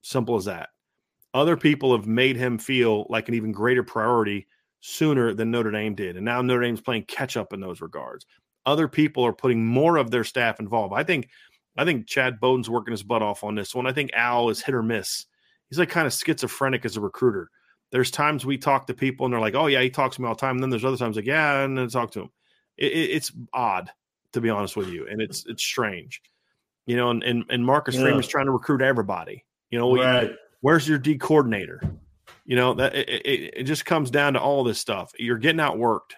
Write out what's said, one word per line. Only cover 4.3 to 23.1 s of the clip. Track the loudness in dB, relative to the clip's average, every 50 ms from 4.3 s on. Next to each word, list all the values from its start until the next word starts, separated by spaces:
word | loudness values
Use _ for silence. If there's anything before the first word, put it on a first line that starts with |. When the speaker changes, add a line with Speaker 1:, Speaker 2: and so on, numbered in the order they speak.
| -2 -4 -8 _ _ _ _ _ _ _
Speaker 1:
sooner | -16 -14 -2 0 2 2 4 4 2 2 0
than | 0 -2 -2
Notre | 0 0 0 0
Dame | -2 -2 -4 -4 -4
did. | -4 -6 -8 -6
And | -6 -4
now | -4 -2 0
Notre | 0 0 2 2
Dame's | 0 0 -2 -4
playing | -4 -4 -4 -4 -4
catch | -8 -8 -8 -6 -4 -4 -6
up | -6 -6 -10
in | -12
those | -10 -12 -12 -12
regards. | -14 -12 -12 -12 -12 -12 -14 -16 -20 _ _ _ _ _ _ _ _
Other | 0 2 2 0 -2
people | 2 2 2 2 2 2 2
are | 2 0
putting | 0 0 0 2 2 2
more | 2 2 4 4 4 4 4
of | 2 2
their | 0 -2 -2
staff | -2 -2 0 0 0 0 -2
involved. | -6 -2 -2 -2 -2 0 -2
I | -2 0
think, | 0 0 -2 -2 _ _ -20 -20 _ _ _ _ _ _ -2
I | 0
think | 0 0 -2 -4 -4
Chad | -2 0 0 0 0 0
Bowden's | 2 2 2 2 0 -2
working | -4 -4 -2 -4
his | -8 -8 -4
butt | -2 -2 0
off | 0 -2 -4 -6 -6
on | -6 -6
this | -6 -6 -6 -6
one. | -4 -4 -2
I |
think | -2 -2 -4 -2 -2
Al | 0 0 2 2 2 2 2
is | 0 -2
hit | -4 -2 -2
or | 0
miss. | 0 0 -2 -2 -4 -6 -8 -8 -10 _ _ _ _ _ _ _ _ _
He's, | -2 -2
like, | -2 0
kinda | 2 0 0 0
schizophrenic | -2 -2 -2 -2 -2 -2 -2 -6 -4 -2 -2 0 0 -2 -4
as | -4 -6
a | -4
recruiter. | -6 -6 -4 2 2 2 2 2 -8 -10 _ _ _ _ _ _ _ _
There's | 0 0 0 0
times | 0 0 2 2 2 0 -2
we | -4 -4 -2
talk | 2 2 2 2 0 -4
to | -6
people | -2 -2 -2 -2 -2 -2
and | -2 0
they're | 0
like, | 0 0 2
"Oh | 2 2 4
yeah, | 4 4
he | 4 2
talks | 2 0 -2 -2 -2
to | -4
me | -4 -4
all | -4
the | -2
time." | -2 -2 0 0
And | -2
then | -2
there's | -2 0 0
other | -2 -2 0
times | -2 -2 -2
like, | -4 -2
"Yeah, | 0 0 2 2 2 2 0
and | 0 -2 -2 -4
then | -4 -2
talk | -2 -4 -4 -4
to | -6 -12
him." | -12 -12 _ _ _ _ _ _ _ _ _ -4
It, | -2 -2
it, | 0 0 -2 0